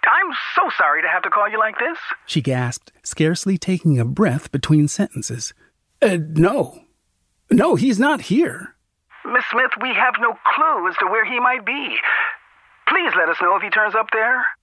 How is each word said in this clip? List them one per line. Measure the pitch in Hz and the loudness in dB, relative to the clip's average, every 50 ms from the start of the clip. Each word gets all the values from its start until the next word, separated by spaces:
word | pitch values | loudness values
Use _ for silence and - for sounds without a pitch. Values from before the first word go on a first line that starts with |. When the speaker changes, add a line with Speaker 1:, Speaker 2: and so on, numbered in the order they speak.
| - | 2
Speaker 1:
I'm | - 269 330 381 349 277 226 - - - | 2 2 2 2 0 -4 -8 -8 -4 0
so | 349 359 320 - - | 0 0 0 0 0
sorry | 185 151 147 160 | 2 2 2 2
to | 180 170 | 0 0
have | 160 180 - | -2 -2 -2
to | 202 | 0
call | - 208 208 208 | 0 0 0 0
you | 214 220 | 0 0
like | 220 220 214 - | -2 -2 0 -2
this," | 233 285 339 - - - - - _ | -4 -4 -4 -6 -10 -12 -12 -12 _
Speaker 2:
she | - - 156 | -4 -4 -2
gasped, | 123 139 131 127 123 120 120 - _ - _ _ | 0 0 0 0 -2 -4 -4 -8 _ -18 _ _
scarcely | _ - - - 160 156 175 165 - 196 190 180 | _ -14 -2 0 0 0 0 0 0 -2 -2 -2
taking | - - 185 175 - 170 147 127 | 0 -2 -2 0 2 2 2 2
a | 117 | 2
breath | 120 135 139 214 - 123 - - - | -2 0 0 0 2 2 -2 -4 -4
between | - 139 - - 151 151 147 147 | -6 -6 0 4 4 4 4 2
sentences. | - - 202 - - 135 110 - 113 120 - - - _ _ _ _ _ _ _ _ _ | 2 -2 -4 -4 -4 -10 -10 -8 -8 -8 -8 -10 -12 _ _ _ _ _ _ _ _ _
"Uh, | - 226 190 170 | 2 2 2 0
no. | 156 156 160 156 160 190 247 285 185 - - - _ _ _ _ _ _ _ _ _ _ _ _ _ _ | -2 -2 2 4 4 4 4 0 -2 -4 -6 -20 _ _ _ _ _ _ _ _ _ _ _ _ _ _
No, | - - 240 330 349 | 4 4 6 4 4
he's | 170 - 269 233 185 | 4 4 2 2 4
not | 254 285 311 277 - - 185 | 2 2 2 0 -2 0 2
here." | 254 349 294 - - - - _ _ _ _ _ _ _ _ - - - | 2 2 0 -2 -8 -14 -18 _ _ _ _ _ _ _ _ -20 -16 -12
Speaker 1:
"Miss | - - - - - | -2 -2 -2 -2 0
Smith, | - 240 254 - - - | -2 0 0 0 -2 -4
we | 233 254 - | -6 -4 -2
have | 196 226 254 247 - | 0 0 0 0 0
no | 226 240 - - - - - | -2 -2 -2 0 -2 0 0
clue | - 302 320 330 208 175 370 | 2 2 0 0 0 -2 -4
as | 359 - | -2 -2
to | - 180 | -2 -2
where | - 226 220 | 0 0 -2
he | 220 247 240 | 0 -2 0
might | 247 247 254 254 208 | 0 0 0 0 -4
be. | 208 247 285 277 202 - - - - - - - - - - _ _ _ _ _ _ _ _ _ - | -6 -6 -6 -6 -6 -6 -4 -2 -2 -2 -2 -2 -4 -6 -10 _ _ _ _ _ _ _ _ _ 0
Please | 285 370 349 294 214 | 0 0 0 0 0
let | 196 170 160 | 0 0 0
us | 165 - | 0 0
know | 175 175 190 | 0 0 0
if | 196 208 | 0 0
he | 208 | -2
turns | - 220 214 214 190 | 0 0 0 2 2
up | 226 220 220 | 0 -2 0
there." | - 220 220 233 254 254 254 - - _ | -2 -2 0 0 0 0 -2 -4 -6 _